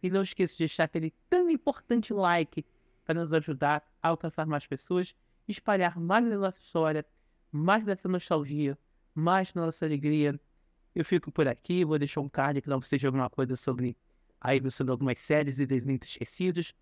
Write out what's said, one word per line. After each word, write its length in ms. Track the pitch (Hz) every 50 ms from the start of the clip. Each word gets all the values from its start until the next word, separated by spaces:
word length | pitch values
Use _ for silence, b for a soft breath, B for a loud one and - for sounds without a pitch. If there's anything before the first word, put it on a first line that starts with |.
E 80 | - 185
não 120 | 180 190
esqueça 320 | 196 185 - - 185 165 -
de 60 | -
deixar 260 | 165 160 - - 165
aquele 280 | 156 _ 170 160 160 - _ _ _
tão 200 | - 359 359 349
importante 640 | 330 269 _ - 262 - - _ 240 240 220 - 233
like 520 | 202 190 175 175 175 165 - - - 151 _ _ _ _ _ _ _ _
para 160 | - 160 165
nos 140 | 170 160 156
ajudar 500 | 160 147 - 151 131 147 143 147 151 - _ _ _
a 60 | - 165
alcançar 400 | 165 160 - 165 - - 156 156
mais 180 | 156 147 -
pessoas, 480 | - - 131 - - 180 180 185 180 - _ _ _ _ _ _ -
espalhar 520 | 208 - _ - 208 190 180 175 165 175
mais 280 | 165 170 190 220 240 233
da 100 | 214 202
nossa 220 | 196 190 185 -
história, 460 | _ - - 170 160 156 156 151 151 _ _ _ _ _ _ _ _ _
mais 320 | - 147 156 175 196 220 220
dessa 240 | 202 196 185 - 190
nostalgia, 720 | 185 180 - - 180 156 147 139 143 147 151 139 139 - _ _ _ _ _ _ _
mais 380 | 156 156 170 180 190 190 185
da 140 | - 180 165
nossa 200 | 165 156 - -
alegria. 540 | 160 151 143 143 147 151 156 147 147 143 147 _ _ _ _ _ _ _ _ _ _ _
Eu 100 | - 160
fico 260 | - - 175 - -
por 160 | - - 156 135
aqui, 360 | 120 - _ - 175 180 180
vou 160 | 151 156 147
deixar 220 | 143 143 - -
um 80 | 139 143
card 320 | _ - 135 139 147 139
pra 160 | 131 147 139 135
você 200 | 127 - - 139
jogar 220 | 127 139 131 139
alguma 100 | 127 123
coisa 260 | - - 135 127 131
sobre, 400 | 123 - - 127 123 127 123 117 _ _ _ _ _ _ _ _ _
aí 320 | - 123 135 139 131 131
sobre 200 | 120 - 139 131
algumas 280 | 127 117 139 135 123 -
séries 400 | - - 151 151 151 143 135 131
e 80 | 143 131
desenhos 400 | 135 131 117 139 135 123 - -
esquecidos. 680 | - - 123 - - - 180 185 180 170 170 - - _